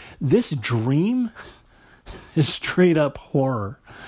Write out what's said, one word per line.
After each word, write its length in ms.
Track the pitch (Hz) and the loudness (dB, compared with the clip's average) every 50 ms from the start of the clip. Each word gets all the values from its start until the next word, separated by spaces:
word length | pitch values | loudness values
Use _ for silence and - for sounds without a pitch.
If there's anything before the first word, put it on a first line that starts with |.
| - - - - | -20 -20 -12 -6
this 320 | 180 127 147 233 247 - | 0 2 2 2 2 0
dream 800 | 156 131 107 - 120 113 110 127 139 151 175 220 247 254 247 220 - | -4 -6 -4 -2 -2 0 0 2 2 2 2 2 0 0 -2 -4 -6
<laughs> 1000 | - - - - - _ _ _ _ _ - - _ _ - - - - - - | -12 -18 -20 -20 -20 _ _ _ _ _ -20 -20 _ _ -20 -18 -18 -20 -6 -2
is 180 | 160 147 - - | 0 0 0 0
straight 440 | - - - - - 180 180 165 160 | -4 -6 -4 2 4 4 4 6 4
up 200 | 147 139 - - | 2 0 -2 -6
horror. 640 | - - - 143 135 135 131 110 101 98 - - _ - - - - | -12 -4 -2 0 0 0 0 -2 -4 -6 -8 -12 _ -20 -20 -20 -20